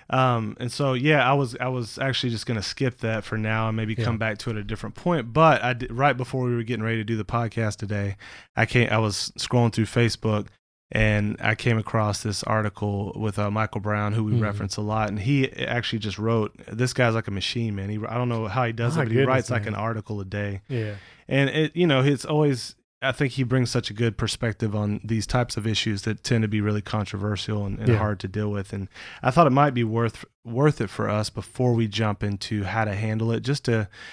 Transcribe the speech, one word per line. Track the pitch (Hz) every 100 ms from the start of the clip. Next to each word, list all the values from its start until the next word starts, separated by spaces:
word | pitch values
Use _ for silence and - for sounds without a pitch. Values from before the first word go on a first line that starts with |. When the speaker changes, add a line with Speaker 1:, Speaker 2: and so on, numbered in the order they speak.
| -
Speaker 1:
Um, | 131 127 117 107 -
and | 120
so, | - 139
yeah, | 127 147 147 123
I |
was, | 143 123 123
I | 123
was | 127 110 -
actually | 135 123 127
just | 113 -
gonna | 110
skip | - - 131 -
that | 113 110
for | - 110
now | 110 110 113
and | 110
maybe | 110 113
Speaker 2:
Yeah. | 110
Speaker 1:
come | 110
back | 110 101
to | 123
it | 107
at |
a |
different | 101 110 104 -
point. | 180 165 117
But | 147 160 120
I | 120
di-, | 120 127
right | 117 139 127
before | 120 131 123
we | 117
were |
getting | 113 113
ready | 110 113
to |
do | 107 110
the | 104
podcast | 117 117 117 110 -
today, | 101 104 101 - - - - -
I | 113
came, | 123 117
I | 110
was | 107 98 - -
scrolling | - 123 117
through | 120 107
Facebook, | 120 117 - 113 104 101 _ _ _ -
and | 110 107 104 104 -
I | 107
came | 110 123 110
across | - 113 107 101
this | 107 98
article | - 110 107 - 104 101 101 -
with, | 107 101
uh, | 104
Michael | 107 107 107
Brown, | 104 104 104
who | 113
we | 107
Speaker 2:
Mm-hmm. | 120
Speaker 1:
reference | 104 101 101 -
a |
lot, | 104 110 107
and | 104
he | 113 139 131
actually | - - 120 - 110
just | 104 104
wrote, | 110 113 107 - -
this | 110 123
guy's | 127 120
like | 113 107
a |
machine, | 98 - 117 113 101
man. | 98
He, | 107
I | 110 117
don't | 123
know | 113 107
how | 120 117
he |
does | 113 117 160
Speaker 2:
My |
Speaker 1:
it, | 117
but |
he | 120
Speaker 2:
goodness, | 131
Speaker 1:
writes, | 123 -
like, | 120 107
Speaker 2:
man. | 101
Speaker 1:
an |
article | 113 110 - 104
a | 95
day. | 101 101 98 -
Speaker 2:
Yeah. | 123 107 101 - - -
Speaker 1:
And | 135 139
it, | 156 156 165
you | 175
know, | 135
it's | 139 131 -
always, | 151 147 123 - - _ -
I | 135
think | - 139
he | 135
brings | 123 131 120
such | 123 -
a |
good | 107 117 -
perspective | 113 - 117 - 110 104
on | 104 104 110
these | 110 -
types | 123 120 117
of | 110
issues | 107 113 98
that | 110 104
tend | - 117
to | 107
be | 107
really | 104 104
controversial | - 107 98 98 104 98 - 104 98
and, | 98
and | 120
Speaker 3:
Yeah. | 110
Speaker 1:
hard | 104 101
to | 95
deal | 104 104
with. | 101 98
And | 101 95 - - -
I | 127
thought | 143 151
it |
might | 131 147
be | 120 110
worth, | 113 117 - - _
worth | 117 117 151 -
it | 101
for | - 107
us | 104 107
before | - - - 123
we | 117 110
jump | 107 107 101
into | 104 98 - 107 95
how | 110
to | 107
handle | 101 110 110 113
it, | 113
just | 113 143 -
to, | 113 104 - -